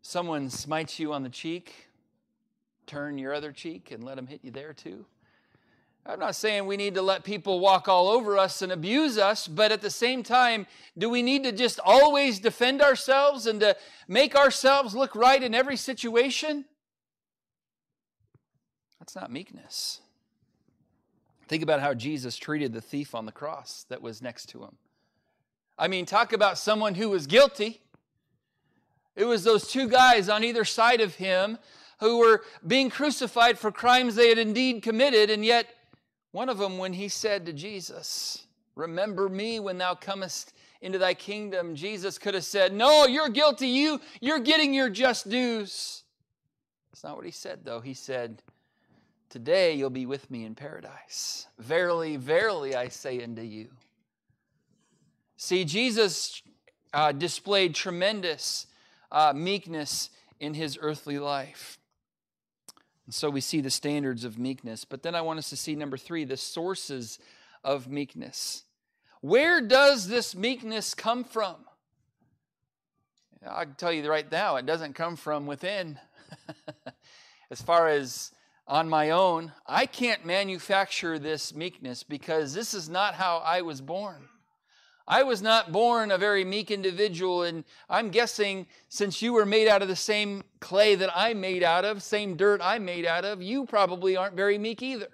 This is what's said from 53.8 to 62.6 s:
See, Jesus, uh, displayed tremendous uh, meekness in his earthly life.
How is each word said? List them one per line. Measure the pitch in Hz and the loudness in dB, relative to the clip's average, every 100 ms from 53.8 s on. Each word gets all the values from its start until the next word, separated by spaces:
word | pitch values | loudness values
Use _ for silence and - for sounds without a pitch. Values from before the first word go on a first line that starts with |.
| _ _ _ _ _ _ _ _ _ _ _ _ _ _ _ _ | _ _ _ _ _ _ _ _ _ _ _ _ _ _ _ _
See, | - 185 170 | -2 -2 0
Jesus, | 180 254 220 208 156 - - _ _ _ _ _ | 0 0 2 0 0 -8 -12 _ _ _ _ _
uh, | 147 151 | 0 0
displayed | 143 170 - 190 202 185 147 | 0 -6 -6 0 2 2 -2
tremendous | 196 175 190 214 175 147 - - - _ _ _ _ | -6 -2 -2 -2 -6 -6 -6 -8 -10 _ _ _ _
uh, | 147 151 143 | 2 2 2
meekness | 175 202 165 160 147 - - _ _ _ | -2 -4 -6 -10 -6 -8 -8 _ _ _
in | 147 | -10
his | 156 160 135 | -6 -8 -6
earthly | 151 147 151 143 | -6 -6 -8 -6
life. | 143 143 139 - - - _ _ _ _ _ _ _ _ | -4 -6 -6 -16 -20 -20 _ _ _ _ _ _ _ _